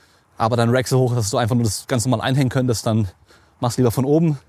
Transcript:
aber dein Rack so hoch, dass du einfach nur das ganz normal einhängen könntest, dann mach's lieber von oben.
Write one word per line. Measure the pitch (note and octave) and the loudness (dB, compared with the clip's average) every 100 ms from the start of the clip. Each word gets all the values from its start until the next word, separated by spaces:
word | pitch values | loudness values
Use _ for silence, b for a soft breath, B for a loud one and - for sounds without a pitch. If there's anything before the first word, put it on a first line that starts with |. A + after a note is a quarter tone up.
| B B B - | B B B -4
aber | A2+ A#2+ | -2 0
dein | A#2 | 2
Rack | B2+ B2+ | 0 2
so | C3 | 2
hoch, | B2+ | 2
dass | A#2+ G2+ | 0 -2
du | C3 | -2
einfach | A#2 | 0
nur | A#2+ | 0
das | A2+ - - | 0 -4 -4
ganz | C3+ C3 | -4 0
normal | A#2 C3 | -2 0
einhängen | C3 C3 | 0 0
könntest, | C3+ B2+ A2+ A#2+ | 0 -2 -2 -2
dann | A2 G2 - b b b b | 0 -2 -6 b b b b
mach's | B2 B2 | -4 0
lieber | B2 | 0
von | B2 C3 | 2 2
oben. | D3+ E3 C#3+ | 2 2 -2